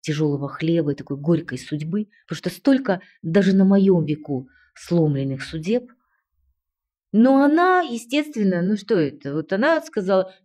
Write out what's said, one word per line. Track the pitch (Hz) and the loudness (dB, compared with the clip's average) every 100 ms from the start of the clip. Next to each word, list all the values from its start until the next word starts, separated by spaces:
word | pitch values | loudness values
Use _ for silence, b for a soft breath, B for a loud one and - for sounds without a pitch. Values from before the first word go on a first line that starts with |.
тяжелого | - 147 151 143 139 | -6 -2 -2 -2 -6
хлеба | - 160 170 151 | -6 -2 0 0
и | - | -6
такой | - 139 | -8 -6
горькой | 147 165 - 127 | 0 0 -2 -12
судьбы, | - 151 156 196 214 _ _ | -8 -8 -4 -6 -6 _ _
потому | 160 | -10
что | 180 | -10
столько | - - 262 269 185 B B | -2 2 2 0 -4 B B
даже | 165 180 190 190 | 0 2 4 4
на | 190 | 4
моем | 196 196 175 147 | 6 4 4 0
веку | 147 - 135 135 b b _ | -6 -6 -8 -8 b b _
сломленных | - 170 156 139 135 135 | -2 2 2 0 -4 -6
судеб. | - 160 160 240 247 _ _ _ _ _ _ _ _ _ _ _ _ | -8 -8 -2 -4 -4 _ _ _ _ _ _ _ _ _ _ _ _
Но | 202 254 269 | 2 4 6
она, | 285 320 359 359 | 4 4 4 2
естественно, | 311 233 - 285 302 254 196 175 | 0 -8 -2 -4 -2 -2 0 0
ну | 180 214 | -2 -4
что | - 208 | -2 0
это, | 143 - 139 | 0 -4 -8
вот | 147 156 | -8 -4
она | 190 277 320 | -2 0 0
сказала: | 302 - 185 190 185 B | -2 -6 0 0 -2 B